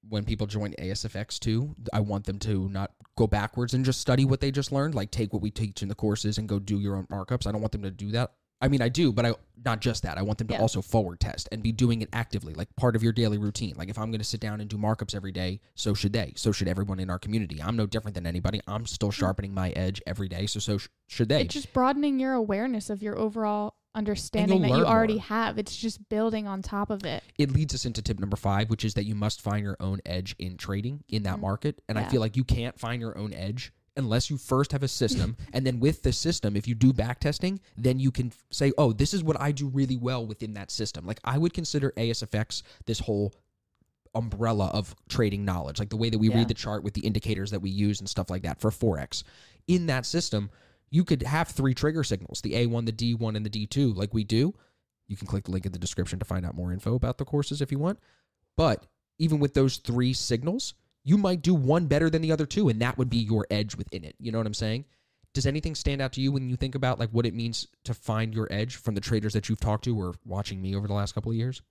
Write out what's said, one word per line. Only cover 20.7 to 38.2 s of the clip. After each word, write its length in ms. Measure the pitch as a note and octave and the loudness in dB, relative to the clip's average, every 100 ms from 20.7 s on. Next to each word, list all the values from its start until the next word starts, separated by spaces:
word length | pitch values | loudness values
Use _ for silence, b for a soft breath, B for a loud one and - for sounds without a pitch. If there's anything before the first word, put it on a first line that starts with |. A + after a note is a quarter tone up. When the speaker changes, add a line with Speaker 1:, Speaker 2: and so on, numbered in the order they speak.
| G2+ | -2
Speaker 1:
sh-, 100 | - _ _ | -4 _ _
should 220 | - A#2 | -2 2
they. 120 | C#3+ | 4
Speaker 2:
It's 120 | - | 2
just 200 | D4 C#4 | -2 -2
broadening 460 | - B3+ C#4 D4 C4+ | 2 2 4 2 2
your 140 | C4 | 0
awareness 560 | C4 G#3+ G3+ B3+ A3+ G3+ | 0 0 0 0 -4 -4
of 120 | G#3 | -6
your 140 | G#3 - | -4 -2
overall 580 | A3 A3 G#3+ G#3 G#3 _ _ A3 | -2 0 -2 -2 -4 _ _ -4
understanding 640 | G#3+ G#3 - G#3+ F#3 F#3+ | -2 -2 -2 0 4 6
Speaker 1:
you'll 60 | C#3+ | 6
Speaker 2:
that 80 | C3 | 6
you 60 | |
Speaker 1:
learn 80 | - | 6
Speaker 2:
already 220 | A3+ A3 G#3+ | 6 6 2
Speaker 1:
more. 80 | |
Speaker 2:
have. 360 | - G#3+ A3 G#3 | 0 -2 0 -2
It's 160 | G3+ - | -6 -4
just 320 | A3+ - G#3 | -6 -6 -4
building 380 | G#3+ A3+ A3 G#3 | 0 0 0 -4
on 140 | F#3+ | -4
top 280 | F#3 G3+ G#3 | -4 -4 -2
of 160 | G3+ F#3+ | -2 -4
it. 160 | - - - | -6 -8 0
Speaker 1:
It 140 | C#3+ | 2
leads 240 | C3+ D3+ C3 | 4 2 -2
us 100 | B2+ | -4
into 160 | A2+ | -4
tip 160 | G#2 G#2 | -4 -2
number 180 | G2+ G#2 | -2 0
five, 320 | - G2 A2 | 2 2 2
which 160 | A2+ A2 | 0 0
is 80 | G2+ | -2
that 80 | |
you 100 | G#2 | -2
must 280 | G#2 G#2 - | 0 -2 -2
find 200 | - G#2 | -2 -2
your 160 | G2+ - | -2 -4
own 180 | F#2+ G2 - | -4 -4 -4
edge 300 | F2+ F#2+ - | -6 -6 -8
in 160 | F#2 F2+ | -8 -8
trading 460 | - G2 A2 C#3+ - | -6 -4 -4 -6 -6
in 140 | G#2+ | -4
that 140 | G2+ F#2+ | -2 -2
Speaker 2:
Mm. 40 | |
Speaker 1:
market. 400 | G2 G#2 D3 - - | -2 -2 -2 -4 -4
And 100 | G#2+ | -2
I 40 | |
Speaker 2:
Yeah. 60 | - | 2
Speaker 1:
feel 120 | C3 | 2
like 140 | A2 B2+ | 2 0
you 60 | B2+ | 2
can't 340 | B2 A#2+ - | 0 0 -6
find 200 | A#2 A#2+ | -8 -6
your 140 | A#2 - | -6 -6
own 160 | G#2+ | -8
edge 380 | - F#2+ A#2+ - _ _ - | -6 -6 -6 -10 _ _ -4
unless 360 | B2+ A2+ - | 0 2 0
you 80 | C#3+ | -4
first 320 | - C3 D3 | 0 2 2
have 100 | C#3+ | 0
a 60 | C3+ | -2
system. 500 | - A#2 G#2+ G2+ A#2 | 0 2 2 0 -4
Speaker 2:
<laughs> 160 | - | -6
Speaker 1:
And 100 | - C3 | -2 0
then 120 | B2 | 2
with 220 | C3+ D#3 | 2 2
the 100 | C3+ | 0
system, 440 | A#2+ - - G#2 G2+ | 0 0 0 0 0
if 120 | A#2+ | -2
you 60 | |
do 180 | A2+ B2+ | 6 6
back 280 | A#2+ A2+ B2 | 6 0 0
testing, 400 | D3 D3 F3+ F#3+ b b | -2 0 -2 -2 b b
then 220 | B2 C3 | 0 2
you 100 | C3 | 2
can 200 | B2+ | 0